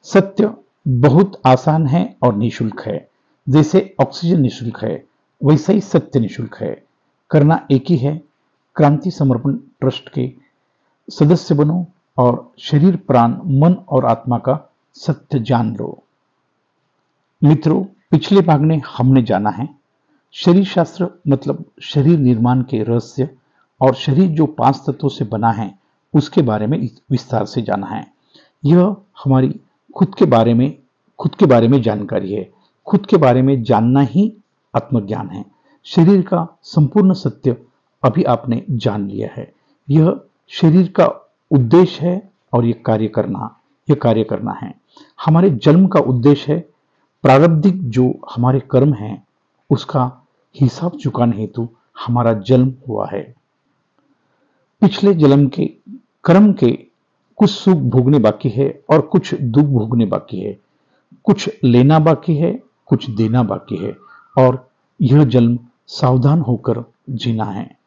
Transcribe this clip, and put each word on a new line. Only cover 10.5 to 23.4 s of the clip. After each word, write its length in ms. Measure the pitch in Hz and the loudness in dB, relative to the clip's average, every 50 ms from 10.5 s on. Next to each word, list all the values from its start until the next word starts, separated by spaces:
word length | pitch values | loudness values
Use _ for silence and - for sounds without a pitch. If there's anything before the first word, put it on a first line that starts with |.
| _ _ _ _ _ _ _ _ _ _ _ - | _ _ _ _ _ _ _ _ _ _ _ -20
सदस्य 440 | - - 156 147 175 165 - - 160 | -2 0 2 2 2 0 0 -2 0
बनो 320 | 143 151 151 165 180 175 - _ _ _ _ _ - | 0 0 0 -2 -4 -6 -10 _ _ _ _ _ -2
और 340 | 123 123 120 120 - _ _ _ | 0 0 0 -2 -8 _ _ _
शरीर, 380 | - - - 143 147 190 175 | -8 -2 0 2 2 2 2
प्राण, 340 | - - - 123 120 120 117 - - - | 0 -4 0 2 2 2 2 -2 -4 -4
मन 300 | 175 135 135 147 170 180 180 - - | -2 0 2 4 2 2 0 -4 -4
और 180 | 151 131 131 | -2 -2 0
आत्मा 320 | 117 117 - - 127 120 117 | 0 -2 -2 -2 -6 -6 -4
का 340 | - 135 135 151 - _ _ _ _ _ _ | -2 -4 -4 -4 -6 _ _ _ _ _ _
सत्य 440 | - - - 147 - _ _ - 135 | -10 -6 -6 -6 -6 _ _ -6 -6
जान 380 | 110 107 131 117 113 110 98 | -2 -2 -2 -2 -2 -4 -6
लो। 260 | - - - - _ _ _ _ _ _ _ _ _ _ _ _ _ _ _ _ _ _ _ _ _ _ _ _ _ _ _ _ _ - | -8 -10 -12 -12 _ _ _ _ _ _ _ _ _ _ _ _ _ _ _ _ _ _ _ _ _ _ _ _ _ _ _ _ _ 2
मित्रों, 400 | 143 156 147 - 160 131 - 190 | 2 2 4 2 0 0 0 -2
पिछले 560 | - _ _ _ _ - 151 - - 196 196 | -6 _ _ _ _ -2 0 0 2 2 2
भाग 200 | 175 170 156 139 | 4 4 2 2
में 220 | 151 156 160 151 123 - - - | 2 0 0 -2 -4 -8 -6 0
हमने 240 | 123 131 135 135 | 2 4 4 4
जाना 280 | 117 110 110 98 104 107 | 2 2 -2 -2 -2 -2
है 180 | 85 92 131 165 - _ _ _ _ _ _ _ _ _ _ _ | -4 -4 -10 -12 -12 _ _ _ _ _ _ _ _ _ _ _
शरीर 320 | _ - - 180 175 190 196 | _ -2 2 2 4 4 2
शास्त्र, 440 | 190 - 180 170 165 - - 175 - - _ _ 147 | 0 -2 -2 -4 -4 -4 -6 -8 -8 -8 _ _ -2
मतलब 360 | 139 139 - 143 - - - _ _ _ | -2 -2 -2 -8 -8 -8 -10 _ _ _
शरीर 360 | - - - 147 131 151 170 156 | -18 -4 -2 0 2 2 2 4
निर्माण 440 | 135 123 123 110 117 120 123 127 | 2 0 2 2 2 0 0 0
के 200 | 120 - - 110 | -2 -2 -4 -6
रहस्य 540 | 107 113 117 117 - - - - 127 - - _ | -2 -2 -2 -4 -4 -6 -6 -6 -6 -6 -8 _